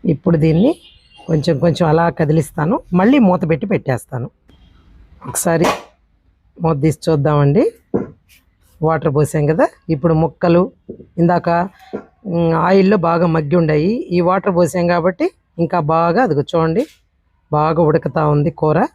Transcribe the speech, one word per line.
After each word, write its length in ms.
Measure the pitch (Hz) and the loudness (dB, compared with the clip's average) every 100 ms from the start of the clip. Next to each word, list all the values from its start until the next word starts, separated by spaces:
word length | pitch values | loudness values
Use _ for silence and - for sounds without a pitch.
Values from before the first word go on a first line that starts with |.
| - 151 | -2 -2
ఇప్పుడు 240 | - 165 160 | 0 2 2
దీన్ని 260 | 160 247 370 - - _ - - | 2 2 -2 -12 -20 _ -20 -4
కొంచెం 280 | 160 147 139 | -2 -2 0
కొంచెం 240 | 170 151 165 | 0 0 0
అలా 160 | 156 170 170 | 2 0 -2
కదిలిస్తాను, 580 | 151 160 - - 151 254 - 180 | 0 0 -2 -4 -4 -4 -2 0
మళ్ళీ 180 | 208 285 202 | 2 4 2
మూత 160 | 180 175 | 2 0
పెట్టి 160 | 165 202 | -4 -2
పెట్టేస్తాను. 540 | 156 - 123 - 127 117 _ _ _ - _ _ - - - 127 | -4 -4 -6 -6 -12 -12 _ _ _ -20 _ _ -20 -20 -20 -10
ఒకసారి 400 | - 180 165 - - - _ _ _ _ _ _ - | -6 -2 0 0 -4 -12 _ _ _ _ _ _ -6
మూత 180 | 165 151 | -2 0
తీసి 140 | 156 143 - | -2 -2 -2
చూద్దామండి. 560 | 156 147 147 143 160 392 - _ - - - _ _ _ _ _ _ | 0 2 2 2 2 0 -4 _ -8 -8 -16 _ _ _ _ _ _
వాటర్ 300 | 156 160 160 139 | -2 0 0 0
పోసాం 280 | 143 156 147 | 0 0 -2
కదా, 140 | 165 302 _ - | 0 -2 _ -6
ఇప్పుడు 200 | 156 170 160 | -2 0 0
ముక్కలు 380 | 160 - 175 170 214 _ - - - - | 0 -2 2 2 2 _ -20 -20 -14 -2
ఇందాక, 280 | 170 175 175 170 190 _ - 208 - _ 202 | 0 2 0 -2 -4 _ -16 -16 -16 _ -6
ఉమ్, 200 | 170 165 160 175 | -2 0 0 2
ఆయిల్లో 300 | 196 190 208 165 | 4 4 2 0
బాగా 220 | 170 170 160 | 0 0 0
మగ్గి 200 | 147 175 | 0 0
ఉండాయి. 340 | 160 151 170 240 - 175 | 2 0 0 -2 -2 0
ఈ 40 | 175 | 0
వాటర్ 260 | 190 202 175 | 0 0 0
పోసాం 300 | 170 180 175 | 0 0 0
కాబట్టి 340 | 175 170 175 339 _ _ - | 0 0 -2 -6 _ _ -6
ఇంకా 160 | 170 180 151 | -2 -2 0
బాగా, 260 | 165 170 180 254 | 0 2 0 0
అదిగో 160 | 143 143 | 0 -2
చూడండి, 320 | 170 160 165 302 _ _ _ _ _ _ 151 | -2 0 -2 -4 _ _ _ _ _ _ -2
బాగా 240 | 156 160 156 | 0 2 2
ఉడుకుతా 340 | 160 - 160 151 | 0 -2 -2 0
ఉంది 200 | 147 151 - | 0 0 -2
కూర. 200 | 156 160 269 | 0 0 -2